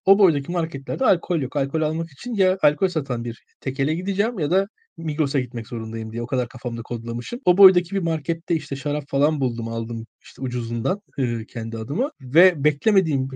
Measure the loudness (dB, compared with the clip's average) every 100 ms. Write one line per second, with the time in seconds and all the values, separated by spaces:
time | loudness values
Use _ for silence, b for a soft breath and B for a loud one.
0 | 4 6 6 4 0 -2 -2 -4 -6 0
1 | 2 2 0 -2 -2 -2 -2 0 0 -2
2 | -6 -8 -6 0 2 4 2 2 0 0
3 | -2 -4 -4 -8 _ _ -8 -2 -2 -2
4 | -2 0 0 -2 0 0 0 _ _ -8
5 | -4 -2 0 0 -2 -6 -6 -6 -6 -6
6 | -6 -6 -4 -2 -4 -6 -6 -6 -6 -6
7 | -6 -6 -6 -4 2 6 6 6 0 -2
8 | -2 -2 -2 -4 -2 -4 -2 -6 -4 -4
9 | -2 2 2 2 -2 -2 -4 -4 -4 -6
10 | -10 _ -20 -8 -4 -4 -2 -2 -2 -2
11 | _ -2 0 -2 -4 -6 -6 -4 -4 -2
12 | -4 -4 0 6 6 6 0 0 2 2
13 | 2 0 -2